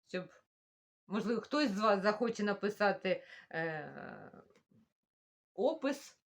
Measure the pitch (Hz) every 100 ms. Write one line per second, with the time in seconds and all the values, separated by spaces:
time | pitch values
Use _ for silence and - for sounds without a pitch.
0 | _ 185 175 - _ _ _ _ _ _
1 | _ 202 196 226 - 294 294 196 220 202
2 | 196 214 233 226 208 196 202 208 202 190
3 | 190 175 - - - - 165 156 143 139
4 | - - - - - _ _ _ _ _
5 | _ _ _ _ _ - 247 320 269 -
6 | - -